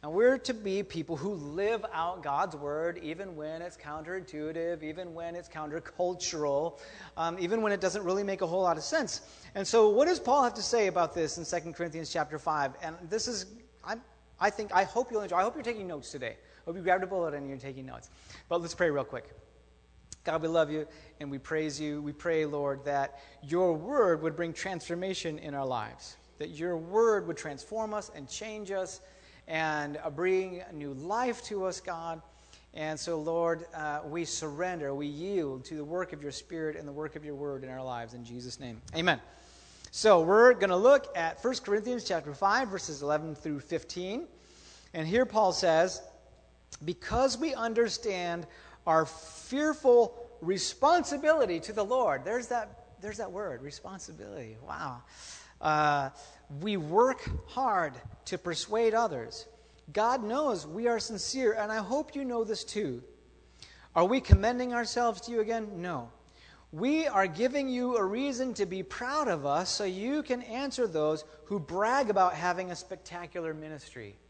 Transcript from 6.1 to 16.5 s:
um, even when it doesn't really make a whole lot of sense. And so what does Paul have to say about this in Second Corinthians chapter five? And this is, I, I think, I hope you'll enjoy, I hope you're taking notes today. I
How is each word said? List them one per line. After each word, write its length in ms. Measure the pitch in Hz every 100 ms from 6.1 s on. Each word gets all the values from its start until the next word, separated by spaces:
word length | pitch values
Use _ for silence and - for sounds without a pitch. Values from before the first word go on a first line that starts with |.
| 180 - 165 147 139 165 - - - - -
um, 200 | 165 175
even 240 | 175 226
when 80 | 214
it 100 | 202
doesn't 220 | 185 185
really 200 | 180 190
make 180 | 202 196
a 60 | 175
whole 140 | 180
lot 160 | 180 160
of 60 |
sense. 380 | - 311 262 - - - - 202
And 100 | 190
so 240 | 233 214
what 180 | 208 311
does 120 | 349
Paul 240 | - 285
have 100 | 247 226
to 60 |
say 260 | 196 233 196
about 280 | 175 160 175
this 240 | 156 -
in 60 | 160
Second 280 | 175 165
Corinthians 380 | 156 170 156 156
chapter 240 | 170 151 151
five? 360 | 165 151 139 143
And 140 | 160 170 170
this 180 | 214 233
is, 180 | 220 190 208 - _
I, 120 | 170 226 - - _ -
I 100 | 202
think, 240 | 202 208
I 100 | 180
hope 260 | 196 233 247
you'll 120 | 226
enjoy, 160 | 196 175
I 40 |
hope 140 | 202 247
you're 80 |
taking 240 | 233 220 185
notes 240 | 151 -
today. 240 | 147 120 -
I 280 | -